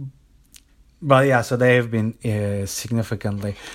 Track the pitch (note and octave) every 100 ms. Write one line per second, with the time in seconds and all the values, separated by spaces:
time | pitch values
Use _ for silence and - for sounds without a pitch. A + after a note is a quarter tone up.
0 | C3+ - _ _ _ - _ _ _ _
1 | D3 C3 C#3 B2 A#2 B2 B2 B2 A#2 A2+
2 | A2 - A#2+ G#2 G2+ G2+ G2 - A2 A#2
3 | G#2+ G#2+ G#2 G2+ G2+ G2+ -